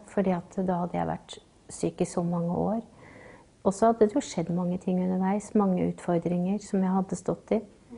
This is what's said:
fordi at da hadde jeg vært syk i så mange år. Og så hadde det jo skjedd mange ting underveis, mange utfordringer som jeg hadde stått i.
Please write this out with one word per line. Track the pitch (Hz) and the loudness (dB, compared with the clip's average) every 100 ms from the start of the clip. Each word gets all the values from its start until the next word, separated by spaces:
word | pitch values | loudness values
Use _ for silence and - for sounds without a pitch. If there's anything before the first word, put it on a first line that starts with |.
| - | -4
fordi | - 190 | -2 0
at | 180 - - 185 | 0 -4 -4 -2
da | 175 | 0
hadde | 175 | -2
jeg | 175 165 | -4 -4
vært | - - - - _ - | -6 -10 -20 -20 _ -20
syk | - 170 - | -6 -4 -2
i | |
så | 180 - | -2 -2
mange | 170 175 170 175 | -2 -2 -2 -2
år. | 175 226 - - - - - - - _ | -2 -2 -6 -14 -20 -20 -20 -20 -20 _
Og | 202 | -2
så | 190 226 | 4 4
hadde | 233 208 | 6 4
det | |
jo | 294 | 2
skjedd | - - 165 | -2 -4 -2
mange | 175 175 185 | 0 0 -2
ting | - 185 | 0 0
underveis, | 185 185 190 208 - | 0 0 0 0 0
mange | 214 196 180 175 | 2 4 2 0
utfordringer | 175 - 170 170 175 180 202 | -2 0 0 0 0 0 -2
som | - 196 | -2 0
jeg | 185 | 2
hadde | 190 190 175 | 2 0 -4
stått | - 170 - | -4 -4 -2
i. | 214 - - - | -2 -2 -16 -20